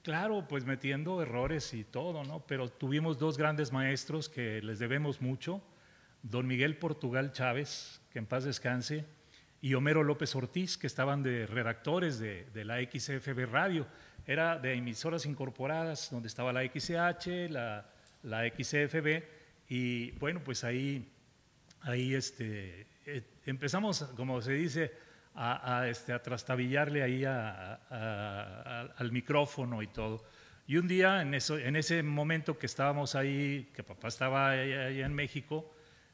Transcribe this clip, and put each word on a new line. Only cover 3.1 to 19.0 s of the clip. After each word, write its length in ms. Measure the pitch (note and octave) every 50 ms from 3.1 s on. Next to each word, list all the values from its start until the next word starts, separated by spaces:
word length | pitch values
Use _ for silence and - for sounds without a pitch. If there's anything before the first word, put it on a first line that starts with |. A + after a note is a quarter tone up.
| D#3 A#2+
dos 180 | D3 D#3+ D3+
grandes 360 | C#3 D3+ D#3 D3+ D3 D3+ B2
maestros 580 | C3 C3 C3 C3+ C#3 C3 - - D3 D#3 D3 -
que 320 | - C#3 B2 A2 G#2+ A2
les 160 | G#2+ A2 A2+ G2+
debemos 420 | A#2+ A#2 C3 C#3+ D3+ C#3+ C3 -
mucho, 420 | C3 B2+ C3 - - E3 F3+ G3 - - - - - - - - - - - _
don 240 | - A2+ G#2+ B2 B2+
Miguel 320 | B2+ C3 B2 C3+ D3+ D3+ D3+
Portugal 540 | F3 D#3+ D3+ - - B2 A#2+ C3 C#3 C#3+
Chávez, 680 | C3 - C3 B2+ A#2+ C3+ D3 - - - - - - - - -
que 100 | - A#2+
en 40 | A2
paz 200 | - - C3 C3
descanse, 600 | C#3+ A#2+ - - B2+ B2 B2 A#2+ - D3+ D#3 D3+ D3+ - - - - - - - - - _
y 140 | - C3 C3+
Homero 280 | B2+ C#3 D3 D#3 D#3+
López 320 | D3+ C#3+ D3 C#3+ D3+ B2+ -
Ortiz, 440 | C3+ B2 A#2+ - F3 F#3 E3+ - -
que 80 | -
estaban 360 | B2+ - - C3 C#3 C#3 C#3+
de 240 | C#3 C3 B2 A#2+ A2
redactores 720 | G#2 A2 B2 A#2 A#2 A2+ - - D3 D#3+ F3+ F3 D#3+ C3 A2+
de, 280 | A2+ G#2+ G2+ F2 F#2 C3 G#2
de 100 | A2 G#2
la 160 | G#2 A#2 B2
X 300 | B2+ B2 - B2 - -
F 240 | C#3 C3 - C3+ C3+
B 100 | B2 B2+
Radio, 420 | A#2 A#2 C#3+ F3+ G3 F3+ D#3+ C3 - - - - - - - -
era 320 | - C3+ D#3 E3 E3+ E3 -
de 160 | B2 C3 C3
emisoras 520 | B2 B2 A#2+ A2+ - - E3 E3 E3 -
incorporadas, 840 | D3 C#3+ - C3+ C3 A#2+ - B2+ C3+ D#3 D#3+ E3 E3 D#3 C#3+ - -
donde 180 | C3 A#2+ A2+ A2
estaba 260 | - - B2 B2+ B2
la 100 | B2+ C3
X 200 | B2+ - D3+ -
C 140 | - E3+ E3
H, 500 | E3+ F3 F3 F3 - F3+ F3+ F3+ F3 E3
la, 400 | D#3 B2+ A#2 A2+ G#2+ G#2 G2+ - - - - - - -
la 240 | - B2 A2 A2+ A#2
X 280 | A#2 A#2 - C3 - -
F 260 | D3 D3 C#3 D3+ D#3+